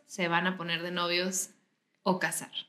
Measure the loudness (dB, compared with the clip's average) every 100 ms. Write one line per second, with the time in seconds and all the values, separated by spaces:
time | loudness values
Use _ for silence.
0 | _ -2 2 2 2 -2 -4 -4 -2 -2
1 | 2 2 2 -2 -4 -10 _ _ _ _
2 | 0 2 0 -2 -8 -12